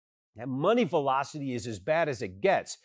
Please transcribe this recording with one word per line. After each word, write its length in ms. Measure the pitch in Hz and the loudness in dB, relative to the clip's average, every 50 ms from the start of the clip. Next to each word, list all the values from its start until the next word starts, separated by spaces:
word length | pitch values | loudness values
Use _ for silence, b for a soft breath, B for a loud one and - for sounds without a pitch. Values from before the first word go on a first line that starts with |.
| _ _ _ _ _ _ - | _ _ _ _ _ _ -14
That 120 | 104 120 | -10 -6
money 360 | 139 127 135 151 190 233 247 226 | -4 -2 0 2 4 4 4 2
velocity 680 | 160 175 156 139 135 131 139 143 - - 151 139 135 123 | 2 2 0 2 2 2 0 0 -2 -6 -8 -6 -4 -4
is 140 | 120 98 | -4 -4
as 120 | 120 110 95 | -6 -8 -6
bad 300 | 92 - 156 165 165 151 | -2 0 0 2 2 0
as 120 | 135 107 | -2 -4
it 200 | 120 95 90 98 | -6 -8 -4 0
gets. 360 | 104 196 175 117 85 - - b | 2 4 4 2 0 -4 -10 b